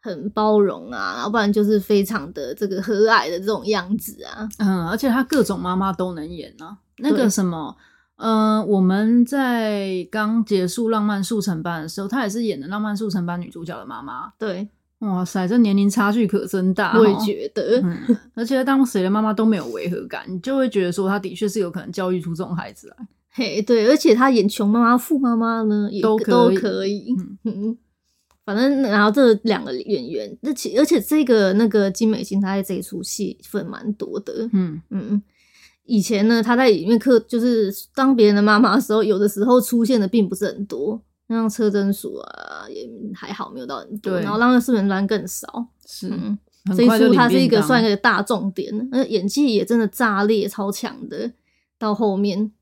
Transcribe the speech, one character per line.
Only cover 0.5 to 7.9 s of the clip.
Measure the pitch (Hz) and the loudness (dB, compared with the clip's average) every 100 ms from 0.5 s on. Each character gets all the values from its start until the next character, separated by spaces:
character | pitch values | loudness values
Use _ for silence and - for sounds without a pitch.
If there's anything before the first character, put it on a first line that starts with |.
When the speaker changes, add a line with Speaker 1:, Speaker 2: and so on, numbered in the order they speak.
| 214 | 4
Speaker 1:
容 | 202 - 85 | 2 -2 -12
啊， | 120 98 104 | -8 -8 -6
要 | 160 | -4
不 | 226 | 0
然 | 208 | 2
就 | 208 | 2
是 | 208 214 | 4 2
非 | 196 208 | 2 0
常 | 196 220 143 | 2 -4 -8
的 | 165 131 | -10 -10
这 | - 202 | -6 -6
个 | 190 | -6
和 | 180 202 220 | -4 2 4
蔼 | 226 135 | 4 2
的 | 175 | -4
这 | |
种 | 196 226 208 | -4 -4 -2
样 | 208 180 214 | -4 -2 -6
子 | - - | -6 -14
啊。 | - 85 220 - | -16 -12 -14 -2
Speaker 2:
嗯， | 202 185 165 | -2 0 -2
而 | 214 | -2
且 | 269 | 0
她 | 240 | 0
各 | 262 294 | 0 0
种 | 208 190 | 0 -2
妈 | 180 185 | -4 -2
妈 | 190 | -2
都 | 185 185 | -2 -4
能 | 170 156 | -6 -12
演 | 175 - - | -12 -16 -18
啊。 | 160 202 _ - | -20 -20 _ -6
那 | 269 | 0
个 | 311 233 | 2 2
什 | 190 | 2
么， | 185 165 147 - | -2 -4 -10 -14
Speaker 1:
对。 | _ | _